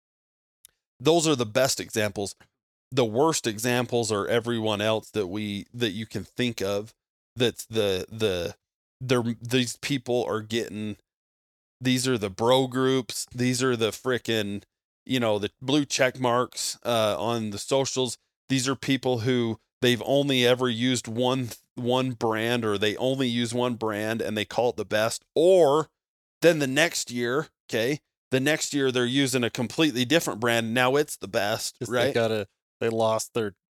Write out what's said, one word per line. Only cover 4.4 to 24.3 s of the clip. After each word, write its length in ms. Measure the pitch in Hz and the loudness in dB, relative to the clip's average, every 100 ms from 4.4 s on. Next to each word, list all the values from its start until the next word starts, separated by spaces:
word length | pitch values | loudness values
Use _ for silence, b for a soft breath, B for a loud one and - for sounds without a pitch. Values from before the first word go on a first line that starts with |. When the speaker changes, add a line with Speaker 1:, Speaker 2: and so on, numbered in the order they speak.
| 113 117 110 104 | 0 -2 -2 0
Speaker 1:
else 280 | 107 110 - | 0 0 -2
that 160 | 107 92 | -4 -4
we, 380 | 104 104 101 - | -4 -4 -6 -8
that 180 | 120 117 | -4 -4
you 140 | 95 107 | -4 -8
can 180 | 107 | -10
think 380 | 92 - 123 113 | -8 -4 -4 -2
of. 320 | 98 101 110 _ _ _ _ - | -4 -4 -6 _ _ _ _ -2
That's 300 | 117 - - | -2 -2 -6
the, 400 | 110 101 92 - | -2 0 0 -4
the, 440 | 110 107 90 85 - _ _ _ _ | -4 -2 -2 -4 -10 _ _ _ _
they're, 240 | 127 127 117 113 | 0 0 0 -4
these 360 | 117 131 120 - | -2 0 0 -6
people 480 | - 139 123 120 - | -6 -4 -2 -2 0
are 140 | 107 | -4
getting, 560 | 107 117 - 104 107 101 _ _ _ _ _ _ _ _ | -4 -4 -4 -6 -10 -10 _ _ _ _ _ _ _ _
these 280 | 127 127 127 | 0 0 0
are 100 | 123 | -2
the 120 | 98 | -2
bro 380 | 95 117 131 131 | 0 4 4 4
groups. 580 | 123 131 131 117 - - | 0 0 0 -2 -8 -8
These 300 | 123 123 123 | -2 0 2
are 120 | 131 120 | 0 2
the 140 | 110 | 0
frickin', 720 | - 127 120 - 110 101 101 - _ _ _ - | -2 -2 -2 0 -2 -2 -6 -12 _ _ _ -4
you 140 | 127 | 0
know, 200 | 117 104 | 2 0
the 120 | 101 - | -2 -6
blue 240 | 131 147 143 | 0 0 0
check 340 | - 127 127 | 2 0 2
marks, 580 | 127 120 123 - - - | 0 2 0 -4 -8 -6
uh, 320 | - 117 107 82 | -2 0 2 0
on 340 | 107 117 107 | -2 -2 -4
the 60 | 98 | -8
socials. 600 | - 135 131 - 127 - _ _ - | -2 0 0 -2 -4 -6 _ _ -2
These 180 | 135 127 | -2 0
are 80 | 135 | -2
people 440 | - 135 131 123 | 0 0 0 0
who 400 | 117 127 117 107 _ _ | 0 0 0 -4 _ _
they've 220 | 123 120 107 | 2 2 2
only 400 | 139 143 131 120 | 0 2 4 4
ever 240 | 123 127 | 4 2
used 380 | 113 127 123 113 | 0 0 -2 -4
one, 420 | 113 123 131 120 - _ - | -2 0 0 -4 -10 _ -6
one 360 | 120 127 131 | 0 0 0
brand, 540 | 117 117 110 117 120 110 | -2 0 0 0 0 0
or 120 | 101 | 0
they 200 | 107 98 | 0 0
only 300 | 127 135 131 | -2 0 -2
use 260 | 117 117 | -2 -2
one 220 | 120 123 113 | -2 -2 -2
brand 460 | 110 104 107 113 | -2 -2 -2 -2
and 160 | 76 | -2